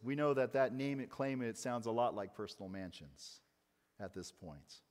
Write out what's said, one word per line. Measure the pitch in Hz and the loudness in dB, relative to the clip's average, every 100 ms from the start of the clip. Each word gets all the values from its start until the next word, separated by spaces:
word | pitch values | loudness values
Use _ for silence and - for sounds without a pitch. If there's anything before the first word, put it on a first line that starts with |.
we | 117 | -2
know | 143 147 | 2 4
that | 135 123 | 6 4
that | 135 131 | 6 4
name | 131 139 139 | 2 -2 -2
it, | 123 | -4
claim | - 135 131 | -2 -2 0
it | 120 107 | -2 -2
sounds | 127 120 | -2 -2
a | 113 | 2
lot | 117 120 | 4 4
like | 104 98 | 2 -4
personal | - 104 - 95 | -6 -8 -8 -8
mansions | 95 92 - 71 69 - - _ _ _ _ _ - | -6 -8 -10 -16 -16 -18 -18 _ _ _ _ _ -10
at | 95 | -10
this | 95 87 | -8 -10
point. | - 80 71 - - _ | -12 -14 -14 -16 -20 _